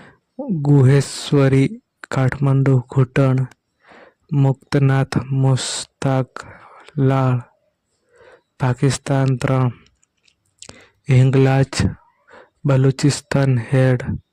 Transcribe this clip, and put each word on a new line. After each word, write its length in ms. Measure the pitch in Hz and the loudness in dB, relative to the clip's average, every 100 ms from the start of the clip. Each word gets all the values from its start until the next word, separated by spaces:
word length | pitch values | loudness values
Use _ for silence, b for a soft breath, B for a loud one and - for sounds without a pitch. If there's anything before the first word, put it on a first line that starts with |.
| B B _ - | B B _ -14
ગુહેશ્વરી 1300 | 277 165 143 143 127 139 135 - - 143 135 135 135 233 _ _ - | -8 -4 2 4 4 2 0 -8 -2 0 2 2 0 -4 _ _ -8
કાઠમંડુ 680 | 135 127 - 139 135 135 131 - | -2 -2 -2 0 0 2 0 0
ઘૂંટણ. 560 | 135 127 - 135 131 131 - _ b b b b b b | -2 -2 0 0 0 -4 -10 _ b b b b b b
મુક્તનાથ 840 | 143 135 127 _ 143 135 135 131 - 131 | 0 0 0 _ 0 2 0 -2 -4 -4
મુસ્તાક 1000 | 135 131 127 - - - _ 139 135 127 - - B B B B 143 | -2 0 0 -4 -10 -14 _ -2 -2 -4 -10 -20 B B B B -4
લાળ, 420 | 135 135 131 127 - _ _ _ _ _ b b b b _ _ | 0 0 0 -2 -6 _ _ _ _ _ b b b b _ _
પાકિસ્તાન 760 | 127 120 143 - - 139 135 127 | -4 -2 -2 -4 -4 -2 -2 -2
ત્રણ. 340 | 131 131 127 - _ _ _ _ _ _ _ _ - B B B - | -2 0 -2 -4 _ _ _ _ _ _ _ _ -20 B B B 0
હિંગલાજ 640 | 127 131 135 135 135 135 - - - _ B B B B _ | 2 4 4 2 2 0 -2 -4 -6 _ B B B B _
બલુચિસ્તાન 960 | 139 135 135 - 147 - - 139 135 123 | -2 2 2 2 -2 -2 -4 -2 0 -2
હેડ. 420 | 113 131 131 127 135 - - | -2 0 2 0 -4 -10 -12